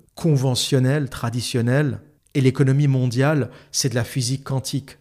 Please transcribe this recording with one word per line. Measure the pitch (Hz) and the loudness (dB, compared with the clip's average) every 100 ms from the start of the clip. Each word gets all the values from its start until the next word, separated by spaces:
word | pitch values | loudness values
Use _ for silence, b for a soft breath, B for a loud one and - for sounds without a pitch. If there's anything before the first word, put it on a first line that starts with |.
| _ | _
conventionnelle, | - 170 139 131 120 - 135 127 147 135 | -4 0 2 2 -2 0 2 2 0 -2
traditionnelle. | - 120 120 113 123 117 131 147 104 - _ _ 147 | -4 -4 -4 -4 -2 2 2 0 -4 -12 _ _ 0
Et | |
l'économie | 131 127 135 135 147 | 2 4 2 4 4
mondiale, | 131 127 117 139 156 113 B B | 2 0 0 0 0 -2 B B
c'est | - 135 | -4 -2
de | |
la | 120 | -2
physique | 110 139 117 135 | -4 -4 -4 -4
quantique. | - 131 - 139 - - | -4 -6 -4 -8 -8 -10